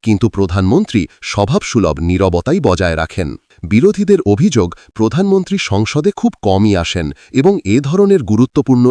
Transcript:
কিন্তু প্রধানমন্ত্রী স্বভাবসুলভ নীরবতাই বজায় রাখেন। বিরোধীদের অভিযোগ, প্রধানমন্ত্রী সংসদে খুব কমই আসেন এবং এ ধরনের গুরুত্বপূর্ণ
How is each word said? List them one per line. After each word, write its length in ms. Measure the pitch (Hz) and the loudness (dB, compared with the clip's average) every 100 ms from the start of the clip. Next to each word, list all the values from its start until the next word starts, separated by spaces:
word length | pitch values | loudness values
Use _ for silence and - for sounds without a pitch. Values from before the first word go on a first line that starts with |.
কিন্তু 260 | - 101 113 | -2 0 0
প্রধানমন্ত্রী 800 | 101 98 98 95 135 214 110 85 _ | 0 -2 0 0 0 0 -2 -4 _
স্বভাবসুলভ 800 | - - 101 151 - 123 87 76 | -8 -2 0 -2 -2 -2 0 -2
নীরবতাই 600 | 82 90 95 87 101 180 | -2 0 0 -2 -2 -2
বজায় 360 | 135 90 90 80 | 0 0 -2 -4
রাখেন। 400 | 80 - 80 55 _ _ | -6 -6 -8 -8 _ _
বিরোধীদের 560 | 82 104 180 202 196 202 101 | -2 2 2 2 2 2 2
অভিযোগ, 480 | 101 196 127 87 - _ | 2 2 0 -2 -6 _
প্রধানমন্ত্রী 640 | - 110 123 202 190 180 196 | -4 -2 0 0 0 0 -4
সংসদে 500 | - 117 110 147 165 - | -2 -2 -2 -2 -2 -2
খুব 180 | 233 - | -4 -2
কমই 340 | 104 95 107 95 | -2 2 2 0
আসেন 340 | 85 92 78 71 _ | -2 -4 -6 -8 _
এবং 260 | 123 156 202 | 0 2 2
এ 160 | 92 117 | 0 0
ধরনের 420 | 143 180 202 196 | 0 0 2 2
গুরুত্বপূর্ণ 680 | 104 107 127 - 135 127 123 | 2 0 0 0 2 2 2